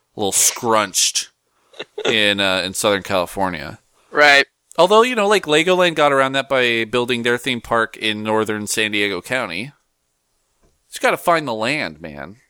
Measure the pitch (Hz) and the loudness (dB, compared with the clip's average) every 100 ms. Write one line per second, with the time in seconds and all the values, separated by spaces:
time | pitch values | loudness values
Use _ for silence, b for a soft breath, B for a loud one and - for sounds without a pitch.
0 | _ - 98 - - - 120 110 98 - | _ -6 -2 2 0 0 2 2 2 0
1 | - - - _ _ _ _ - - - | -2 -2 -8 _ _ _ _ -18 -16 -6
2 | 147 110 104 101 98 92 90 92 110 98 | 0 2 2 2 2 0 -2 -2 0 0
3 | 90 95 87 98 95 80 71 - _ _ | 0 -2 -2 -4 -4 -4 -12 -16 _ _
4 | _ 147 147 139 - _ _ - 180 220 | _ 4 6 6 2 _ _ 0 4 6
5 | 247 233 202 202 151 151 170 180 175 156 | 4 2 0 0 2 2 2 2 2 2
6 | 147 135 135 135 131 131 120 117 110 123 | 2 2 2 -2 0 0 2 0 -2 -2
7 | 120 120 120 120 139 120 - 117 110 - | -2 -2 0 -2 -2 -6 -2 -2 -2 -4
8 | 110 107 110 110 110 107 104 - 107 104 | -6 -4 -2 -2 0 -4 -4 -4 -2 0
9 | 104 90 - 127 104 85 135 _ _ _ | -2 -4 -4 -6 -4 -8 -10 _ _ _
10 | _ _ _ _ _ _ _ _ _ - | _ _ _ _ _ _ _ _ _ -4
11 | 247 175 - 165 139 110 117 151 92 76 | -2 0 0 0 -2 -4 -2 -2 -6 -10
12 | 80 71 73 110 | -16 -14 -16 -16